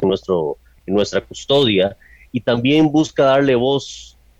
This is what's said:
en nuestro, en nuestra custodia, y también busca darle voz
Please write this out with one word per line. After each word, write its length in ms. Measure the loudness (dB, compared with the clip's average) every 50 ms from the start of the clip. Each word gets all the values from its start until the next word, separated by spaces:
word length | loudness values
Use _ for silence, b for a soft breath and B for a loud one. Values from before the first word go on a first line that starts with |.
en 80 | -2 -2
nuestro, 480 | -2 -2 -4 -4 -4 -2 -2 -4 -8 -10 _ _ _ _ _ -4
en 80 | -2
nuestra 260 | -2 -2 0 -2 -6
custodia, 760 | -6 -6 -14 -20 -4 0 0 2 2 2 2 2 0 0 -2 b b b b b b b
y 100 | -8 -6
también 500 | -2 -2 -2 0 0 2 2 4 4 4
busca 340 | 2 0 0 0 0 0 2
darle 280 | 2 2 2 2 2 2
voz 640 | 0 0 0 -2 -4 -4 -8 -16 -18 -20 -20 _ _ _ _ _ _